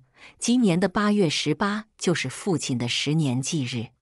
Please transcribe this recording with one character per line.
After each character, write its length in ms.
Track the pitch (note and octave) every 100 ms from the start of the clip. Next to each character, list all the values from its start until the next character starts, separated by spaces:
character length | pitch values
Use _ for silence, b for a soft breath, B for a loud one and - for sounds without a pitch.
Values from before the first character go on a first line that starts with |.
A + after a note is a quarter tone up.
| B B B B
今 200 | - B3
年 200 | A3 E3
的 100 | F#3+
八 220 | G#3+ G#3
月 180 | G#3 E3+
十 240 | - D3
八 320 | D3+ G3+ G#3 G#3+ _
就 160 | - D#3+
是 120 | C3
父 300 | - - D#3
亲 220 | - B2
的 80 | A#2+
十 260 | - C#3+
年 260 | D#3 D3 B2
忌 240 | C3+ E3
日。 260 | B2 B2 A2+ _